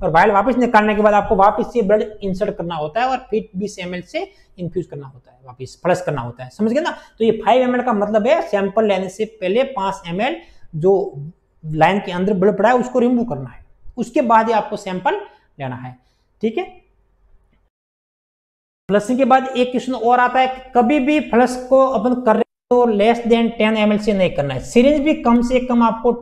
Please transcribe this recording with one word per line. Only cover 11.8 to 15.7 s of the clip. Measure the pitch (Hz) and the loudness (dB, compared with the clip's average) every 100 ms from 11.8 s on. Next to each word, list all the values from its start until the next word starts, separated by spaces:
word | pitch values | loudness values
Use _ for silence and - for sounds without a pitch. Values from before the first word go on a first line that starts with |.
| 160 196 | 2 2
के | 196 | -4
अंदर | 175 190 | -4 -2
blood | 190 196 180 | 2 2 2
पड़ा | 214 | 2
है | 247 | 2
उसको | 233 254 | 0 0
remove | 240 240 - | 0 0 -2
करना | 135 175 | -8 -10
है, | - - _ - - | -16 -20 _ -16 -10
उसके | 226 311 | -4 -2
बाद | 240 226 220 | 2 2 2
ही | |
आपको | 220 214 208 | -2 -2 -8
sample | 190 185 277 392 - _ _ - | -8 -4 -4 -4 -8 _ _ -12
लेना | 131 | -10